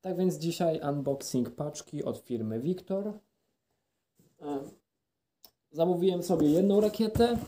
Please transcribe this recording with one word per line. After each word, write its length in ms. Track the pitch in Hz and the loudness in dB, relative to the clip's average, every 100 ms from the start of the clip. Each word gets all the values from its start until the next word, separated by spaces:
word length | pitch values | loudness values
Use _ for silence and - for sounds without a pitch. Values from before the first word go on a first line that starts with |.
Tak 160 | 190 175 | -6 0
więc 180 | 185 151 | 0 0
dzisiaj 460 | 165 165 170 160 147 | -4 0 0 0 -2
unboxing 600 | 143 139 139 - 127 120 | -4 -2 -4 -2 -2 -2
paczki 540 | - 147 - - 147 | -4 -8 -8 -12 -8
od 140 | - 113 | -6 -8
firmy 420 | - 120 110 113 | -6 -6 -4 -4
Victor. 600 | 143 185 - 196 208 208 _ _ _ _ _ _ _ _ _ _ _ _ | -4 -6 -4 -6 -6 -10 _ _ _ _ _ _ _ _ _ _ _ _
Em, 200 | 147 143 - - _ _ _ _ _ _ - _ _ | -8 -8 -8 -18 _ _ _ _ _ _ -20 _ _
zamówiłem 520 | 151 170 175 185 180 | -2 0 4 2 2
sobie 260 | 175 170 151 | 0 4 6
jedną 320 | 156 202 202 | 6 6 4
rakietę. 560 | 208 - 220 - 240 233 | 4 2 -2 2 2 2